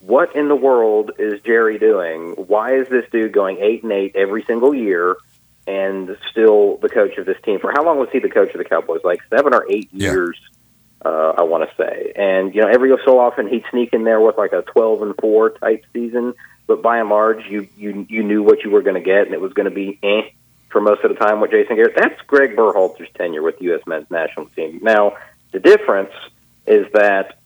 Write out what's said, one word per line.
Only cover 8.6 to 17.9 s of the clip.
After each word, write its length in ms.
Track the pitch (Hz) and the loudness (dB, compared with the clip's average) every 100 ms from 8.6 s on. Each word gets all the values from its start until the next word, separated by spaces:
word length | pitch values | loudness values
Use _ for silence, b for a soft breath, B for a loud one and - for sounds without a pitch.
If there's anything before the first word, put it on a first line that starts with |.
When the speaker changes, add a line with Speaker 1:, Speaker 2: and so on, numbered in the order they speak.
| 87 | -4
Speaker 1:
Cowboys? 360 | 82 - 82 | -4 -2 -4
Like, 180 | 90 87 - | -2 -4 -2
seven 240 | 113 143 | 0 2
or 120 | 120 - | 2 0
eight 200 | 101 - | -4 -4
Speaker 2:
Yeah. 200 | 95 95 | -6 -2
Speaker 1:
years, 280 | 92 87 - _ _ _ _ _ _ - | -2 -4 -8 _ _ _ _ _ _ -4
uh, 280 | 80 80 80 | 0 0 2
I 60 | |
wanna 260 | 85 82 80 - | 0 0 -2 -4
say. 360 | 80 - - - | -6 -4 -10 -4
And, 400 | 98 95 95 95 | 0 0 0 0
you 60 | |
know, 60 | 107 | 2
every 220 | 120 131 131 - | 4 4 2 4
so 140 | 127 | 4
often 280 | 120 120 107 | 4 0 -4
he'd 160 | 117 - | -4 -4
sneak 240 | 123 117 | -4 -2
in 100 | 120 113 | -2 0
there 140 | 110 | 4
with, 180 | 110 110 | 2 2
like, 160 | 98 | -2
a 100 | 90 | -2
twelve 380 | - - 113 107 | 0 0 2 0
and 120 | 104 98 | -4 -4
four 340 | 110 107 110 | 0 2 2
type 320 | 110 110 110 _ | 0 -2 -2 _
season, 400 | 120 120 120 120 120 B B - | -10 -6 -4 -6 -8 B B -4
but 160 | 110 | 0
by 160 | 113 117 | 0 0
and 120 | 110 | 0
large, 360 | 104 110 110 98 | 2 2 0 -4
you, 220 | 104 98 _ | -10 -10 _
you, 300 | 104 | -12